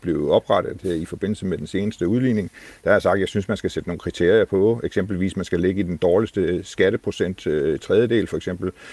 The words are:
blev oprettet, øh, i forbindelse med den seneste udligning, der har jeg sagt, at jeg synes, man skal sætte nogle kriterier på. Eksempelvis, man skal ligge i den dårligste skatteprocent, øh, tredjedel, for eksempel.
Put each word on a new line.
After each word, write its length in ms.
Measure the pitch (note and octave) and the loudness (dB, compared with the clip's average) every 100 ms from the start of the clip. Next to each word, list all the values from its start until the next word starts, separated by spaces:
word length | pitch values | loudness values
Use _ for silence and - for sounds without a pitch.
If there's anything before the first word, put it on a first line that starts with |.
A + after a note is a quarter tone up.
blev 300 | - D2+ D2 | -4 -2 2
oprettet, 540 | G2 - F#2+ B1 - F#2 | 2 4 0 0 -6 -4
øh, 120 | E2 | -4
i 80 | D#2+ | -4
forbindelse 400 | - F#2+ G#2 F#2+ | -6 -4 -4 -4
med 120 | E2 | -6
den 100 | - | -4
seneste 400 | F#2 G#2 - F2+ | -4 -4 -2 -2
udligning, 440 | A#2+ B2+ G#2+ F2 - - - | 0 0 0 -4 -10 -20 -6
der 60 | - | 2
har 60 | G2+ | 4
jeg 60 | |
sagt, 140 | F#2 G2 | 4 2
at 40 | |
jeg 80 | F#2 | 0
synes, 200 | G#2 F#2+ | -2 -2
man 100 | G#2 | -4
skal 120 | F#2 | -4
sætte 200 | D#2+ D#2+ | -4 -6
nogle 100 | E2+ | -6
kriterier 460 | F2 - F2 A2 F#2+ | -8 0 4 4 4
på. 360 | G2 G#2 A#2 | 2 2 2
Eksempelvis, 520 | F2 - F#2+ F2+ F#2+ G2 | -2 -2 -2 -2 -2 -2
man 100 | F2 | -2
skal 140 | F2 | 0
ligge 200 | F2+ G2 | 2 0
i 40 | |
den 140 | F2 E2+ | -2 0
dårligste 640 | F2 F2+ A2+ G2+ E2+ F2+ | 2 4 2 0 0 -2
skatteprocent, 840 | F2 - G2 A2 - - F2+ F#2+ - | -6 2 2 2 -4 -4 -4 -2 -2
øh, 320 | D2+ D2 C#2+ | 0 0 -2
tredjedel, 480 | - G2 A#2+ A#2 F#2 | 2 2 4 2 0
for 100 | D#2 | -4
eksempel. 340 | - F2+ F#2 - - | -6 -4 -6 -8 -16